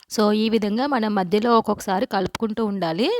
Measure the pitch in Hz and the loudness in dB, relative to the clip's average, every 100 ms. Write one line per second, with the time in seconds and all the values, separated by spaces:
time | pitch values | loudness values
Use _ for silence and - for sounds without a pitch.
0 | - - 208 214 220 220 208 214 285 269 | -10 0 2 4 2 0 0 -2 0 0
1 | 214 202 180 208 240 233 226 202 - 190 | 0 0 0 0 4 2 2 -4 -2 -2
2 | 254 202 185 - 220 220 220 196 165 165 | -2 -2 -4 -4 -6 -2 -4 -2 -2 0
3 | 285 480 | 0 0